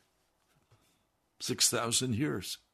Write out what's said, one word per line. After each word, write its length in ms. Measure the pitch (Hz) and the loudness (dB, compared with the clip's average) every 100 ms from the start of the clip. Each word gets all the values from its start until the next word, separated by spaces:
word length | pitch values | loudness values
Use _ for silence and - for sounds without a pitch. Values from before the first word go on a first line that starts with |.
| _ _ _ _ _ _ _ _ _ _ _ _ _ - | _ _ _ _ _ _ _ _ _ _ _ _ _ -10
six 320 | - 123 - | -4 2 2
thousand 460 | 120 117 113 131 110 | 2 0 0 2 0
years? 420 | 151 120 - - _ | 0 -2 -6 -12 _